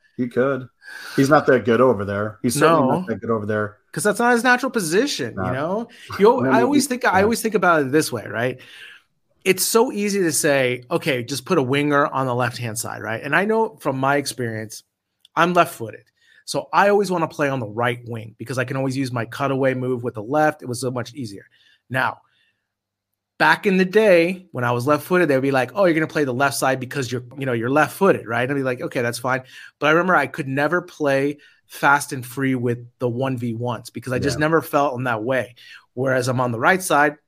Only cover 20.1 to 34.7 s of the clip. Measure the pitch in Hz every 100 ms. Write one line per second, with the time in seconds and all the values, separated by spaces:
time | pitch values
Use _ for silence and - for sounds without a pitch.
20.1 | 110 107 151 151 151 127 123 127 127 117
21.1 | - 117 98 - _ _ _ _ 127 123
22.1 | - _ _ _ _ _ _ _ _ _
23.1 | _ _ - 156 170 214 185 185 202 220
24.1 | 175 165 185 - 127 120 120 123 147 -
25.1 | 180 170 135 135 135 123 - 185 160 156
26.1 | 160 143 123 139 131 135 135 127 147 120
27.1 | 123 - 147 135 120 113 143 147 - 190
28.1 | 123 104 117 127 143 131 127 147 139 120
29.1 | 120 131 127 - - - _ 143 160 180
30.1 | 165 135 - 135 135 151 175 175 - 147
31.1 | 135 139 147 _ _ _ - 151 143 139
32.1 | 135 123 131 135 131 120 120 120 _ 123
33.1 | 117 131 127 120 113 120 110 - - 127
34.1 | 123 135 135 151 160 151